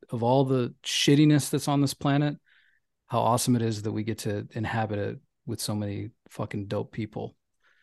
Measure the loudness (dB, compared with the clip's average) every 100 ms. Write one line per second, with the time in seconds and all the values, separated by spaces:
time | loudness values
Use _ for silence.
0 | -10 -2 2 4 4 2 0 -6 -6 0
1 | 4 6 6 4 2 -4 0 0 0 0
2 | 0 2 0 -4 _ _ _ _ _ _
3 | _ 0 2 2 2 2 0 -2 -4 -4
4 | -4 -6 -4 -6 -6 -6 -4 -2 -2 -4
5 | -6 -8 _ _ -10 -8 -4 -4 -4 -6
6 | -10 -14 _ -10 -8 -8 -6 -6 -6 -8
7 | -8 -8 -12 -14 _ _ _ _